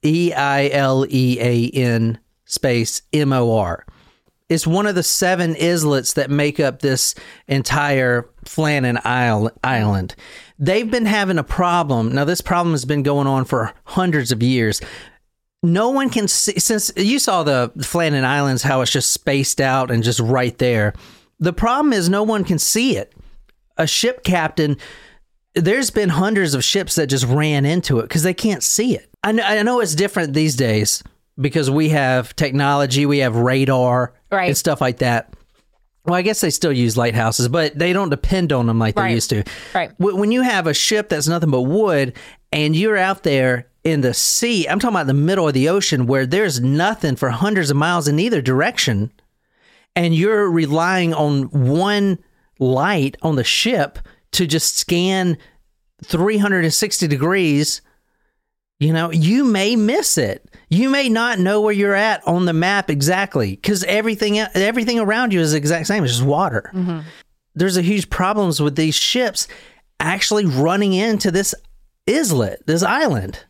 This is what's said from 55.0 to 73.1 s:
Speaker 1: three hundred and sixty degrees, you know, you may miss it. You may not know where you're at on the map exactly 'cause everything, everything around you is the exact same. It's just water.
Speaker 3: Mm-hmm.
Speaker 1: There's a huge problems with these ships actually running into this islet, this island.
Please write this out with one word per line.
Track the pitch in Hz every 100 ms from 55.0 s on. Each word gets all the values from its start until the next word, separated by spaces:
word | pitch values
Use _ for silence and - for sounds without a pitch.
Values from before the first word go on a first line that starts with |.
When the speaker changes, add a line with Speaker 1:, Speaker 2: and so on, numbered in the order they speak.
| 185 190 180 156 - _ _ _ _ _ -
Speaker 1:
three | 170 190 214
hundred | 202 190 165
and |
sixty | - 214 - 165
degrees, | 143 156 196 170 143 151 - _ _ _ _ _ _ _ _ _ _
you | 147
know, | 160 165
you | 160 160 240
may | 277 202 202 240
miss | 208 302 - -
it. | 113 98 - - _
You | 170 262
may | 277 262
not | 226 240 220
know | 185 208
where | 214
you're | 202 202 196
at | 220 208 -
on | 175 180
the |
map | 160 180 202 190
exactly | 143 139 185 196 147 104 95
'cause | - 202 175
everything, | 202 220 214 214 208
everything | 214 185 196 233 226 233
around | 208 220 247
you | 185
is | 156
the | 156
exact | 143 165 156
same. | 208
It's | 139
just | 120 131
water. | 151 190 107 - 185
Speaker 3:
Mm-hmm. | 180 165 156 - _ _ _ 147
Speaker 1:
There's | 185 185
a |
huge | 175 208 -
problems | - 185 214 190 147
with | 147 143
these | 160 147
ships | - 247 240 - - - - _ _ _
actually | 151 196 - 208 190
running | 131 156 190 202
into | 185 220 214 196
this | 175 196 - - - _ _ -
islet, | 269 269 143 98 - -
this | 165
island. | - 262 302